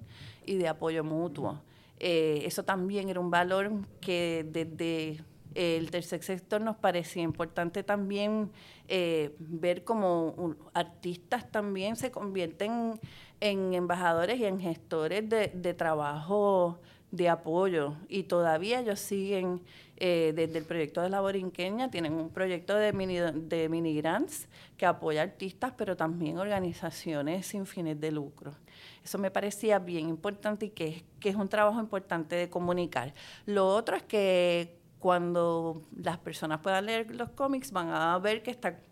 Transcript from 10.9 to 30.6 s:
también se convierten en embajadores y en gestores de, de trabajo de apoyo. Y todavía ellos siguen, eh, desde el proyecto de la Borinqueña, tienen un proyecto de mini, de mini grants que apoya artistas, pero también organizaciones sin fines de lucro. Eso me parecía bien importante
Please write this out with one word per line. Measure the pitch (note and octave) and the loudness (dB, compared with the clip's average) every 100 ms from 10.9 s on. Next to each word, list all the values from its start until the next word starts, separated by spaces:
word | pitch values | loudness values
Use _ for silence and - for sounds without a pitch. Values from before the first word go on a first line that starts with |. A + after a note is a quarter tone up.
| - F3 F3 - B3 - | -4 -8 -6 -2 -4 -2
también | A3 G#3 F#3+ G3 A#3 | -2 -2 -2 -2 -2
se | B3+ | -4
convierten | - G3+ F#3+ E3+ D#3 G#3 A#3 A#3 A3 - - - - | -6 -4 -2 -2 -2 -2 -2 -2 -4 -10 -18 -18 -2
en | G#3 G3 F#3+ | 0 2 2
embajadores | F3+ F3 F3 F3 E3 F#3 B3 | 2 0 2 2 4 2 2
y | G#3 | 0
en | F#3+ | 0
gestores | F3+ D#3+ - E3 D#3 G3 A3 | -2 -4 -4 -2 0 0 0
de, | A3 F#3+ F3+ | 2 2 0
de | F3 | -4
trabajo | F3 E3 D#3 D3 D3+ D#3 G#3 G3+ F#3+ F3 E3+ - - - | 0 0 2 0 -4 0 4 6 6 4 0 -12 -20 -8
de | F3 F3 | 0 2
apoyo. | E3 E3 E3+ F#3+ E3 C#3+ D3+ F#3 | 2 2 2 4 2 0 -4 -6
Y | F#3+ | -4
todavía | F3 F3 E3+ D#3+ G3+ B3 | 0 2 4 2 2 0
ellos | A#3 G3 | 0 -2
siguen, | - G3+ G3 G3 F3+ F3+ - - - - | -2 -2 0 0 0 -4 -8 -20 -18 -2
eh, | F3+ E3+ D#3+ D#3+ | 2 4 4 2
desde | D#3+ D#3+ | 0 -2
el | - | -2
proyecto | E3+ D3 E3+ | -2 -2 0
de | F3+ | 0
la | G3 | 0
Borinqueña, | G3 G3 F#3 F3 F3+ A3 C4 | 0 0 -4 -4 -4 -2 -4
tienen | A#3+ D4 D#4 | -2 -2 -2
un | D#4 | -4
proyecto | - F#3+ F3 F3 G#3 | -2 -2 -2 0 2
de | G#3+ | 2
mini, | G3+ F#3 F3 | 2 0 0
de | E3+ D3+ D#3+ E3 D#3+ | 0 -2 -2 0 0
mini | E3 E3 D3+ | 0 0 0
grants | D#3+ G3 F4 - - - - - | 2 0 -2 -6 -14 -18 -18 0
que | F3+ | 2
apoya | E3+ D#3+ D3+ | 2 0 0
artistas, | F3+ - F#3+ - - - | 0 -4 -10 -6 -6 -4
pero | G#3 F3+ | -2 0
también | D#3+ E3+ D#3 E3 | 0 0 -2 -2
organizaciones | G3+ G3 F3+ E3 E3 - E3+ D3+ C#3+ F#3 - | 0 0 -2 -4 -8 -6 -4 -2 -2 -2 -4
sin | G#3 F#3+ | -8 -8
fines | - E3 D3+ | -4 -4 -2
de | D#3 | -2
lucro. | D3+ C#3+ - C#3+ C#3+ - - - - - | -4 -6 -10 -16 -16 -20 -20 -20 -18 -8
Eso | G3 | -4
me | F#3+ | -2
parecía | G3 G3+ - A3 G3 | 0 -2 0 4 4
bien | F3+ E3+ D#3+ | 2 -4 -2
importante | D#3 G#3 G3+ G#3+ G#3 | -2 -4 -4 -4 -4